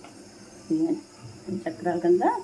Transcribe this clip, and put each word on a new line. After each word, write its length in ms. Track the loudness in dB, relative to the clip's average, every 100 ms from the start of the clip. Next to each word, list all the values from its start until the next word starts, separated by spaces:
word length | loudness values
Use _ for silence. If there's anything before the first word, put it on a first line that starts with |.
| -20 -20 -20 -20 -20 -18 -2
ఇదిగోండి, 320 | 0 0 -2 -6 -18 -18 -16 -8
ఈ 40 | -6
చక్రాల 360 | -6 -4 -2 2
కింద 220 | 4 6 4 0